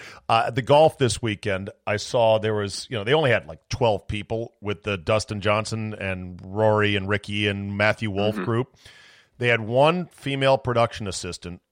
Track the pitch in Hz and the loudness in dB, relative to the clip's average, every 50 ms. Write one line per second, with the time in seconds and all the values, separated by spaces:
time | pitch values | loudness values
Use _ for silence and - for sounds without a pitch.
0 | - - - - - - 113 113 117 113 117 135 113 - 143 147 160 151 - - | -8 -16 -20 -12 -2 2 2 2 2 0 -2 -4 2 4 6 6 6 6 4 2
1 | 135 117 - - - 113 104 - - 101 95 95 98 101 - _ _ 104 107 101 | 0 0 0 -2 -4 -4 -6 -4 -4 -4 -4 -4 -4 -8 -12 _ _ -4 -4 -4
2 | - - - 123 113 110 110 107 104 110 107 104 101 98 - - - - 127 107 | -4 -2 0 2 4 4 4 4 2 0 -2 -2 -2 -4 -6 -10 -10 -8 -8 -6
3 | 98 117 143 156 156 127 110 98 76 76 80 - _ _ - - 123 113 104 95 | 0 0 2 2 4 4 2 2 0 -4 -14 -18 _ _ -4 0 2 2 2 0
4 | - - 107 104 101 - 113 113 117 - - _ 101 104 101 - - 104 101 90 | -4 -6 -8 -8 -6 -6 -6 -6 -6 -8 -12 _ -8 -6 -6 -6 -4 -6 -6 -4
5 | 80 - 110 107 - - 107 104 90 107 104 110 107 - 113 110 107 107 107 - | 0 0 0 0 0 -2 -6 -2 0 0 0 0 0 -4 -6 -6 -6 -8 -8 -8
6 | 98 95 95 92 92 90 90 90 95 92 92 107 110 107 107 104 104 104 104 98 | -6 -6 -6 -6 -8 -12 -14 -14 -14 -8 -2 2 4 4 4 4 4 2 2 0
7 | 92 98 104 101 - - 104 104 104 104 101 101 101 98 101 98 104 107 104 - | 0 0 -2 -2 -2 -4 -4 -2 0 0 0 -2 -4 -4 -2 2 2 2 2 0
8 | 113 107 95 98 101 107 107 104 180 123 113 117 131 - _ _ _ - - - | -2 -4 -2 0 0 0 -2 -2 -2 -2 -2 -2 -2 -4 _ _ _ -20 -20 -20
9 | - - - _ _ _ _ - 120 120 117 113 110 107 120 131 143 156 175 180 | -20 -20 -20 _ _ _ _ -4 0 0 0 0 0 0 2 4 4 4 4 2
10 | 170 - _ - - 139 139 135 135 135 135 - - 123 120 120 117 - - - | -4 -6 _ -10 -6 -6 -2 0 2 2 2 2 2 0 2 2 0 0 -2 -6
11 | 110 95 85 - - 90 85 - - 87 87 - _ _ | -8 -6 -6 -6 -8 -8 -10 -10 -12 -14 -14 -14 _ _